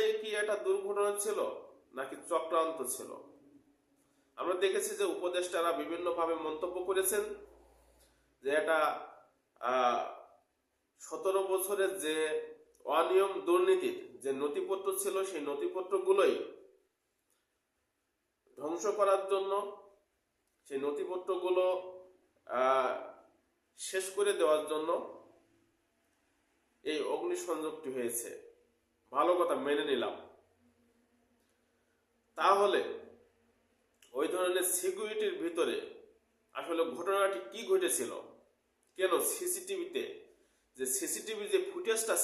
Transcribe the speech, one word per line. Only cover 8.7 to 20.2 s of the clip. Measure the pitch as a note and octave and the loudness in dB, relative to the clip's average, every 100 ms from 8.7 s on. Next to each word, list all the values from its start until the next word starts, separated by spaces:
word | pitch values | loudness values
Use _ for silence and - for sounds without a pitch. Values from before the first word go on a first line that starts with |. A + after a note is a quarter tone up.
| D#3+ D3+ - - - - _ _ - A#2+ | 2 2 0 -8 -18 -20 _ _ -6 0
আহ, | C3 B2 A2 - - - _ _ _ _ _ _ _ - | 4 4 2 -2 -8 -18 _ _ _ _ _ _ _ -12
সতেরো | D#3 F#3+ G3 F#3+ | -4 0 2 2
বছরের | F#3 G3 G3+ F#3+ D#3+ | 0 0 0 0 -2
যে | D#3 D#3 D#3 D#3 - - - _ - D3+ | -2 0 0 -2 -6 -14 -20 _ 0 2
অনিয়ম | F3 F#3 G3 F#3 E3+ | 4 4 4 0 2
দুর্নীতির | F3 F#3 F#3 A#2+ - - - | 4 6 4 2 -4 -10 -8
যে | C3+ C3 | -4 -2
নথিপত্র | C#3+ F#3 F3+ F#3+ G3 F#3+ | -2 -2 -2 -2 -2 -2
ছিল, | G3+ F#3+ F#3+ | -2 -2 -2
সেই | D#3+ C#3+ | -4 -4
নথিপত্রগুলোই | C#3+ F3 F3+ - F#3+ F#3 F#3+ E3 - - - - _ _ _ _ _ _ _ _ _ _ _ _ _ _ _ _ _ _ - | -2 -2 -4 -2 0 4 6 6 4 -2 -12 -20 _ _ _ _ _ _ _ _ _ _ _ _ _ _ _ _ _ _ -10
ধ্বংস | D3 E3+ G#3 G3+ | -6 -4 -2 2
করার | G3 F#3+ F#3+ | 4 4 4
জন্য, | G3 F#3+ G3 G3+ - - _ _ _ | 0 2 -2 -2 -10 -20 _ _ _